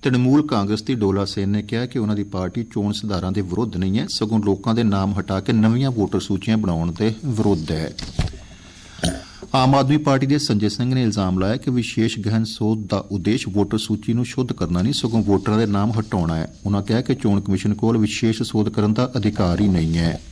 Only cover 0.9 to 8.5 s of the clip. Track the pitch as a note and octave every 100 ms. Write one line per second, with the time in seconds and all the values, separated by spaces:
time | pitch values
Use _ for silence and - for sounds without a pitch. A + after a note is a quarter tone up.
0.9 | B2+ G2+ G2 G2 - G2 G#2 G#2 A2+ B2
1.9 | B2+ G#2+ G#2 G2+ G2+ F#2 A#2+ A2+ - G#2
2.9 | G2+ G#2+ F#2+ F2+ F#2+ F#2 F#2 A#2 F2+ F#2+
3.9 | G2+ E3 - G#2+ A2 G#2 G2 G#2+ A2+ A2+
4.9 | G2+ F#2+ G2 F#2 F#2+ F#2+ A#2 A2 A#2 C3+
5.9 | A#2+ F#2+ G2 - G2 G#2 A2 G2+ E2+ E2+
6.9 | E2 A2 A2 D3 A2 G#2 F#2 D#2 D#2+ D2+
7.9 | - - - - - -